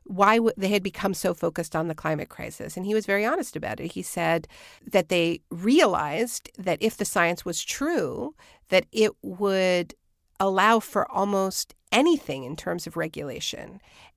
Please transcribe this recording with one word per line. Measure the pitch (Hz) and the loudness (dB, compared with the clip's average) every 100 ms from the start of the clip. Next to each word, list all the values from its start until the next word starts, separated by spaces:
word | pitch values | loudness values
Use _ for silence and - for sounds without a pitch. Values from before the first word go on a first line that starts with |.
| - | -12
why | 190 202 226 | 2 4 4
w-, | 226 - | 2 0
they | 196 | 0
had | 208 | 0
become | 190 - 196 | -2 -4 -4
so | 185 185 | 0 -2
focused | 175 165 165 165 160 | 0 -2 -2 -4 -4
on | 165 | -4
the | 160 | -4
climate | 156 156 - | -4 -4 -6
crisis. | - - - - - | -10 -14 -10 -10 -8
And | 190 | -2
he | 214 | 0
was | 214 | 2
very | 196 214 | 0 2
honest | 320 277 - | -2 -4 -6
about | - 107 | -8 -6
it. | 165 | -8
He | - | -8
said | 170 - 165 165 - - - - - | -8 -2 0 0 -2 -16 -20 -20 0
that | 190 170 | 0 2
they | 180 170 170 - | 2 2 -2 -8
realized | 170 202 294 277 175 147 165 233 - - - | -4 4 6 6 4 -2 -2 -4 -6 -12 -8
that | 185 175 | -4 -2
if | 214 - | -2 -2
the | - | -2
science | 202 170 175 185 | 2 2 0 -6
was | 165 | -6
true, | - - 294 330 151 - 294 - - _ _ | -6 -4 -2 0 -2 -4 -8 -10 -20 _ _
that | 185 - | 2 2
it | 220 214 - | 2 2 0
would | 196 180 202 190 185 180 175 - _ _ _ _ | -12 -2 0 2 2 2 0 -10 _ _ _ _
allow | 196 190 208 226 | 0 4 6 4
for | - 208 - | 2 -2 -2
almost | - 202 196 190 - - - _ | -2 0 0 0 -4 -8 -12 _
anything | 214 311 320 - 135 | 4 4 4 0 -8
in | 127 160 | -8 -8
terms | - 175 170 | -6 -6 -6
of | 165 | -6
regulation. | 160 151 143 - - - - 196 _ - - | -6 -6 -10 -8 -8 -8 -14 -18 _ -20 -20